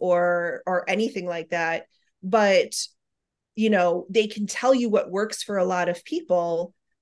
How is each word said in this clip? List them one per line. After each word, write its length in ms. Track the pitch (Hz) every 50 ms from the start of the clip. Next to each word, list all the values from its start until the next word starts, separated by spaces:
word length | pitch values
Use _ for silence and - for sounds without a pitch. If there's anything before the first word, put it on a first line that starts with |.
or, 600 | - 185 175 175 175 175 175 175 170 170 151 - -
or 220 | 180 185 180 - -
anything 380 | 196 202 220 226 - 202 175
like 240 | 180 170 170 165 -
that. 340 | 180 170 165 165 165 - - _ _ _ _ _ _ _ -
But, 520 | 190 190 226 208 202 196 180 - 156 - - - - _ _ _ _ _ _ _ _ _ _ _ _ -
you 140 | - 220 220
know, 380 | 214 190 175 175 170 180 - -
they 180 | 190 220 214
can 200 | 214 - 214 208
tell 280 | 190 - - - 254 269
you 140 | 254 240 226
what 220 | 202 196 - -
works 320 | 180 196 214 214 - - -
for 160 | - 208 196
a 60 | 180
lot 240 | 185 185 180 175 175
of 140 | 175 175 -
people. 680 | - 311 349 330 - 180 175 170 170 170 165 175 190 _ _ _ _ _ _